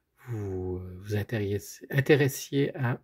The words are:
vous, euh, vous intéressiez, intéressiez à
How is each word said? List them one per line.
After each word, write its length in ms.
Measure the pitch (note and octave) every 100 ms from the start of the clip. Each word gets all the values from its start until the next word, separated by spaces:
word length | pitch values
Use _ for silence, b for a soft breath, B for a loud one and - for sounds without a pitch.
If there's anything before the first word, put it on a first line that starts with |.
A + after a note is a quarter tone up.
| b _ B2
vous, 480 | A2 G2+ F#2 F#2 F#2
euh, 240 | F#2 F2+
vous 140 | G#2 G#2
intéressiez, 680 | G2+ A2+ G2+ G2+ - - -
intéressiez 840 | C#3 C3 C#3+ C#3 - - C#3 C#3+ -
à 240 | B2 -